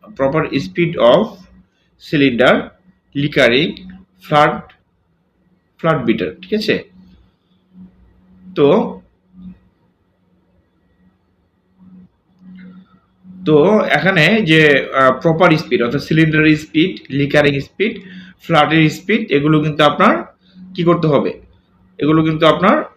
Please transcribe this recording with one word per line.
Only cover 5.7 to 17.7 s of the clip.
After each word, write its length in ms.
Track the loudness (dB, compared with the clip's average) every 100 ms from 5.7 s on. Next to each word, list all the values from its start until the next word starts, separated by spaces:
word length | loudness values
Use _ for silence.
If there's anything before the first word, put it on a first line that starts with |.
| _
ফ্ল্যাট 280 | -4 -2 -2
বিটার, 300 | -2 -4 -10
ঠিক 120 | -8
আছে? 300 | -6 -4 -6 -6 _ _ _ _ _ _ _ _ -20 -20 _ _ _ _ _ -12 0
তো, 460 | 2 2 -2 -10 _ _ _ -20 -20 -20 _ _ _ _ _ _ _ _ _ _ _ _ _ _ _ _ _ _ _ _ _ _ -20 -20 -20 _ _ _ -20 -20 -20 -20 _ _ _ _ -20 -10 0
তো 380 | 2 2 0
এখানে 580 | 0 -2 0 0 2 0
যে, 480 | 2 4 4 2 0
আহ, 180 | 0 2 2
প্রপার 360 | -2 2 2 2
স্পিড 240 | -2 -2
অর্থাৎ 200 | -2 -4
সিলিন্ডারের 540 | -4 0 0 2 0 0
স্পিড, 440 | -2 -2 -2 -4 -8
লিকারিং 500 | -4 0 2 0 -2
স্পিড, 400 | -10